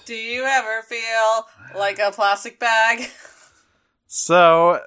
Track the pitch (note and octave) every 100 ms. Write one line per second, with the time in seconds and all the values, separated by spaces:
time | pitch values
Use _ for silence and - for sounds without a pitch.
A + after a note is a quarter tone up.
0 | - A3+ A3+ B3 C4 C4+ A3 A3+ A3 A#3
1 | A3+ A3+ A3 A3 A3 _ - F#3 G3+ G3
2 | G3+ G3 G3+ G3+ A#3+ - A#3 A3+ A3+ A#3
3 | B3+ - - _ _ _ _ _ _ _
4 | _ - - F3 E3+ E3 E3+ F3